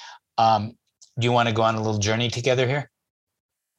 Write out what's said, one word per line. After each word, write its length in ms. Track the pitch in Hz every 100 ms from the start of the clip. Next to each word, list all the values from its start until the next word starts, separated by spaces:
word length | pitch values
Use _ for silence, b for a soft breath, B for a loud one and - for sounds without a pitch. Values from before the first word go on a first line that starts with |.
| B B _ -
Um, 360 | 113 110 107 - _ _ _ -
do 60 | 120
you 60 |
wanna 220 | 123 117
go 80 | 110
on 140 | 110 113
a 60 |
little 160 | 110 107
journey 320 | 101 110 120
together 360 | 123 123 127 123
here? 220 | 143 131 _ _ _ _ _ _ _ _